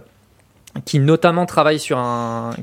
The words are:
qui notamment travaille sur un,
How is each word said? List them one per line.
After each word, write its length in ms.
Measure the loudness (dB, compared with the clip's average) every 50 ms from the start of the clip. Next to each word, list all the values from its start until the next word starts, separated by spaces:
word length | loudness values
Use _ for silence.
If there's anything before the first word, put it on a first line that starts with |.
| -6 _ _ _ _ _ _ _ _ _ _ _ _ -16 -14 -14 -8
qui 160 | -2 0 2
notamment 460 | 4 4 4 4 4 4 2 2 0
travaille 340 | 0 2 2 2 2 2 0
sur 180 | -2 -4 -4 -2
un, 520 | -2 -2 -4 -4 -4 -6 -6 -6 -8 -8 -10 -10